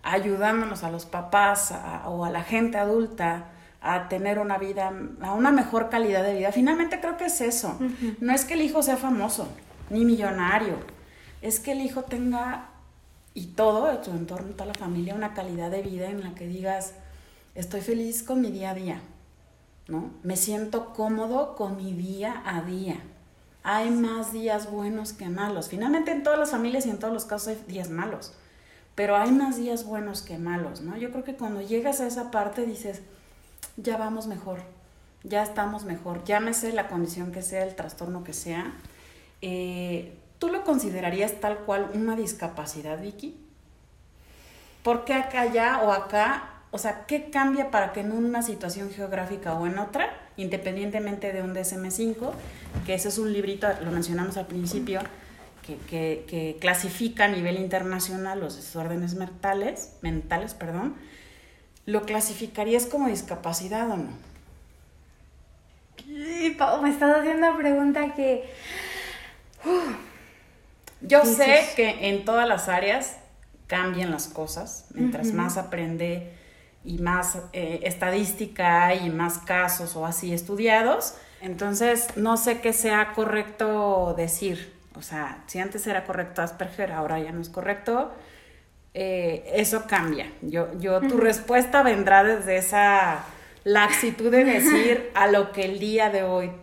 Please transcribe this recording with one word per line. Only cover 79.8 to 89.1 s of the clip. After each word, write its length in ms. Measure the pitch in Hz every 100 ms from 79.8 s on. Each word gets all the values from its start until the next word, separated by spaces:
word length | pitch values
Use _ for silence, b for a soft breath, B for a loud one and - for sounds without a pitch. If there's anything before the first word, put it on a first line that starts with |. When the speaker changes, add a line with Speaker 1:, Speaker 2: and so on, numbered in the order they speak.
| 170
Speaker 1:
o 100 | 165
así 260 | 160 170 180
estudiados. 840 | 170 175 202 226 220 233 302 - B B B
Entonces, 760 | 190 175 202 202 240 233 - 208
no 200 | 220 226
sé 240 | 240 233
qué 100 | 226
sea 400 | 220 226 208 214
correcto 1000 | 220 214 208 208 - 220 214 202 190 175
decir. 580 | 170 165 - 196 175 - - -
O 60 | -
sea, 420 | - 156 143 127 -
si 100 | 185
antes 280 | 196 208 208
era 160 | 190
correcto 360 | 190 185 180 -
Asperger, 480 | 175 - 185 - 196
ahora 280 | 160 151 160
ya 120 | 156
no 100 | 170
es 80 | 170
correcto. 640 | 185 185 202 - 240 302 B B B B B B - _
Eh, 560 | - 190